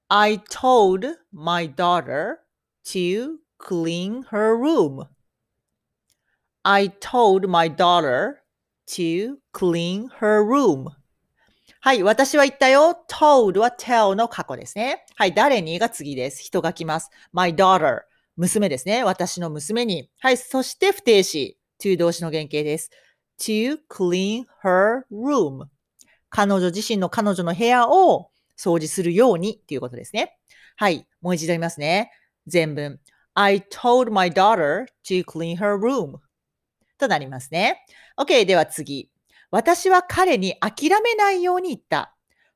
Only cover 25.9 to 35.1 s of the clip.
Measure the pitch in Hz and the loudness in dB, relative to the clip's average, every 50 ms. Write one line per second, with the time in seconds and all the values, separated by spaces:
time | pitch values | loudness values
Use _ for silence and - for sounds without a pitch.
25.9 | _ _ - _ _ _ _ _ - - 202 202 196 190 180 180 170 208 220 - | _ _ -20 _ _ _ _ _ -2 -2 0 2 2 2 0 0 -2 -4 -6 -4
26.9 | 226 196 185 170 - 240 208 208 190 190 175 170 175 165 233 233 247 247 240 233 | -2 -2 -2 -2 -2 -2 -2 -2 -2 -2 -2 -4 -4 -2 0 2 4 4 4 4
27.9 | 294 381 370 320 208 - 180 - _ _ _ _ _ - - 190 170 170 156 156 | 6 6 6 6 4 2 -2 -8 _ _ _ _ _ -6 -2 -2 0 0 -2 -4
28.9 | - 196 170 170 170 196 254 254 190 165 175 214 - - _ _ 156 123 123 123 | -6 -4 -4 0 2 4 4 4 4 2 -2 -6 -8 -10 _ _ -10 -10 -10 -10
29.9 | 123 117 - - - 220 320 - _ _ _ _ _ _ _ _ _ - 214 202 | -12 -16 -18 -10 -6 -6 -6 -6 _ _ _ _ _ _ _ _ _ -2 -2 -2
30.9 | 165 - - _ _ _ - 175 180 156 160 160 175 165 165 170 - 151 143 151 | -2 -2 -6 _ _ _ -6 -4 -4 -4 -2 -4 -4 -4 -4 -6 -6 -6 -2 -2
31.9 | 175 196 247 - _ _ _ _ _ _ _ 156 156 175 160 156 147 143 147 147 | 0 -2 -2 -4 _ _ _ _ _ _ _ -2 0 0 0 0 -4 -8 -10 -10
32.9 | 131 - _ _ _ _ _ _ _ - 202 202 196 196 190 - - - - 247 | -12 -16 _ _ _ _ _ _ _ 0 2 2 2 2 -2 -6 -14 -4 2 2
33.9 | 240 254 254 226 214 196 185 180 - 190 185 208 226 190 156 143 156 196 262 - | 4 4 4 2 0 0 0 2 2 4 4 4 4 4 2 0 -2 -2 -4 -10
34.9 | _ _ _ - | _ _ _ -4